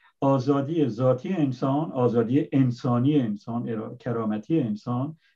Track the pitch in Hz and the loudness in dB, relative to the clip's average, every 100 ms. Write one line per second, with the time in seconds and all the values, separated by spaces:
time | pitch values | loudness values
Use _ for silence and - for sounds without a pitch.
0 | _ _ 139 135 120 139 135 170 131 104 | _ _ 0 2 2 0 0 0 0 2
1 | 131 127 175 185 139 123 139 139 165 131 | 2 2 -2 -2 -2 0 -2 -2 -2 0
2 | 120 113 113 139 160 139 131 120 131 120 | 2 2 2 0 2 2 2 0 0 2
3 | 135 151 113 104 - 120 127 110 113 127 | 4 2 0 -4 -6 -6 -4 -6 -8 -8
4 | 127 117 107 107 - 160 117 104 - 123 | -6 -4 -2 -4 0 0 0 -2 -4 -2
5 | 147 160 _ | -4 -8 _